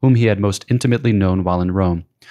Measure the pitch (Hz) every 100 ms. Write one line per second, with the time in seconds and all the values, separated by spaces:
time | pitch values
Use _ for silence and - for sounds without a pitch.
0 | 131 120 117 101 101 98 - 123 127 120
1 | 120 104 95 92 90 90 90 92 92 85
2 | - _ -